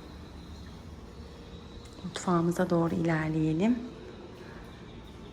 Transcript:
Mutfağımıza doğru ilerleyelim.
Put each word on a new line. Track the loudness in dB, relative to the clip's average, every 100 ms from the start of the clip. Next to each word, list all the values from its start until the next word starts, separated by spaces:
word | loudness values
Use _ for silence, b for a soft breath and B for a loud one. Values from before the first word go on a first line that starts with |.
| -12 -12 -12 -14 -12 -12 -12 -12 -14 -14 -14 -12 -12 -12 -12 -12 -12 -12 -14 -10
Mutfağımıza | -6 -2 4 6 6 4 6
doğru | 6 4
ilerleyelim. | 4 4 4 4 4 4 6 6 4 0 -10 -12 -12 -14 B B B B B B -14 -14 -14 -14